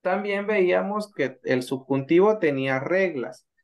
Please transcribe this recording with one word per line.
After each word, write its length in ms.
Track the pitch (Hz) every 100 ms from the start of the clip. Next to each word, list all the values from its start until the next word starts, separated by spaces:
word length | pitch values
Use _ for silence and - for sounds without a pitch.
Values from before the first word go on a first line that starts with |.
También 440 | 185 196 202 202 202
veíamos 680 | 208 180 180 190 208 208
que 280 | - 131 -
el 180 | - 127
subjuntivo 760 | 123 131 - 135 135 170 208 214
tenía 420 | 160 135 135 131
reglas. 640 | 131 185 185 147 113 - _ _